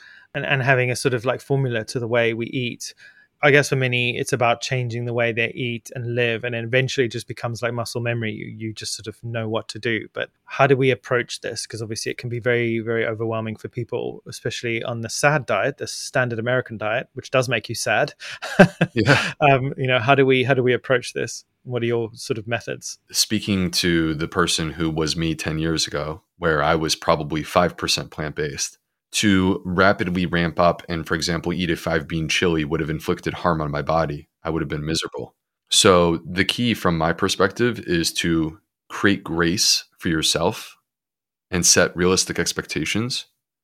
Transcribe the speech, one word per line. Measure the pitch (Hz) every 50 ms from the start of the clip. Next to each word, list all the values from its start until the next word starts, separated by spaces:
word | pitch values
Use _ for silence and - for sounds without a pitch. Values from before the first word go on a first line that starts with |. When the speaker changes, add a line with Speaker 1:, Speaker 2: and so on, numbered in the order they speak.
| - - - - - _ -
Speaker 1:
and, | 147 -
and | - 147 135
having | 123 135 135 123 127 123
a | 123
sort | - - 139
of, | 123 117 104
like, | 131 120 120
formula | - - 139 135 135 127 120 110 110
to | - - 127
the | 120 110
way | 120 120 117 113
we | 113 110 117
eat. | - - 135 123 117 - - - - - _ - - _ _ _ _ _ -
I | - 147
guess | 143 143 139 -
for | 147
many, | 131 131 127 123 123 123 120 120
it's | 156 139 -
about | 139 117 123 117 120 -
changing | - - 131 127 123 117 110 120 120
the | 120
way | 117 120 117 117
they | 113 117 117 -
eat | - - 131 120 117 113 - - -
and | 135 117 120 117
live. | 123 120 117 113 107 120
And | 123 120
then | 117 113
eventually | 113 120 131 131 123 - 135 127
it | 113
just | 107 117 - -
becomes | 113 - - 117 117 101
like | 120 117 120
muscle | 120 113 - - 123
memory. | 117 120 120 117 113 107
You, | 107 - -
you | 117 113 107 110 110
just | 107 - 110 - -
sort | - 98
of | 110 104 -
know | - 117 117 117 113 110
what | 110 110 - -
to | - 110
do. | 101 120 113 104 - - -
But | - 120 - _ _ _
how | - - - 135
do | 135 135 127
we | 135 131
approach | 123 - - - 127 120 117 - - -
this? | - 98 110 - -
'Cause | - - 110
obviously | 113 104 110 - - -
it | -
can | - - 120
be | 117 120
very, | 101 123 120 120 120 117 113 113
very | 107 113 117 113 110
overwhelming | 117 113 104 117 113 113 110 110 110 107
for | - - 110
people, | - 120 117 - 123 117 120 123 120 - -
especially | - - - - 123 - - - 117 113 113
on | - - 120 117
the | 113 113
sad | - - - 147 151 151 113
diet, | - 113 95 104 135 139
the | - 117
standard | - - - - - - 135 127 123 117 110
American | 113 120 127 127 - - 117 98
diet, | 107 104 110 127 135 _
which | - 127 - -
does | - 131 123
make | 123 123 110 - -
you | 117
sad. | - - 120 107 113 147 143 - - - - - - - - - -
<laughs> | 180 - - - 175 - -
Speaker 2:
Yeah. | 117 104 117 135 - - - - -
Speaker 1:
Um, | 156 143 135 127 127 139 -
you | - 131 127
know, | 127 127
how | 110 135 139
do | 135 135
we, | 131 131 127 120
how | 127 139
do | 127
we | 120 127
approach | 123 117 - - 131 123 120 -
this? | - 69 - 120 - - - _ _ _ -
What | 127 123 120
are | 117
your | 117 120 117 117 107 117
sort | - - - 127 113
of | 101
methods? | 117 120 113 - - 127 120 - - - _ _ _
Speaker 2:
Speaking | - - - - 107 101 - - 101 95 92 87
to | 87 - - 90 85 82 80 80 78
the | 73 80 76
person | - - 85 85 - - 82 78
who | 73 76 82 80
was | 78 80 80 78 -
me | 165 165 82 160
ten | 156 - 82 78 78
years | 80 82 82 78 -
ago, | - - 73 73 76 78 76 _ _ _ -
where | 87 82 78 76
I | 73 76 82
was | 80 80 78 -
probably | - - - 85 78 78 73 78 78
five | 73 - - 90 87 82 -
percent | - - 80 - - 67 65
plant-based, | - - 78 76 73 - 76 73 67 - - - - _ _ _ _ _ _ _ -
to | - - 104 98 95 92 92 95 92 -
rapidly | 92 90 90 95 98 104 - 90 90 90 92 90
ramp | 82 85 85 85 82 78 -
up | 87 87 80 - - -
and, | 85 82 76
for | - 82
example, | 82 - 87 85 80 - 87
eat | 87 87 92 80
a | 82
five | 80 - 85 82 82 78 -
bean | 87 80 80 73
chili | - - 95 87 82 80 76
would | 71 82 80
have | 80 73
inflicted | 80 73 - - 87 - - - 78
harm | - - 87 85 78
on | 78 73
my | 71 73
body. | 69 69 80 82 80 73 73 73 76 _ _ _
I | - 82
would | 80 80
have | 78 71
been | 78 73 76
miserable. | 78 80 78 - 82 - 69 62 - _ _ _ _ _ _ _ -
So | - - - 101 92 87 87 85 82 82 -
the | 76 90 92 92
key | - - - 123 120 104
from | - - 90 85 80
my | 80 82
perspective | 85 - 98 95 - - 95 98 - - 120 123 113 -
is | - - - 85 - - -
to | - - 87 82 82 78 78 80 - _ _ _ _ _ -
create | - - - 101 101 - -
grace | - 82 82 85 85 87 107 - - - - - _ _ -
for | - 92
yourself | 82 78 78 - - - 82 95 110 - - - - _ _ _ _ _ _ _ _ _ _ _ _ _ _ -
and | 90 87 85
set | - - 101 87 - -
realistic | 85 90 90 92 87 - - - -
expectations | 85 - - - 80 - - 80 78 - - 101 117 123 120 - - _ _ _ _ _ _ _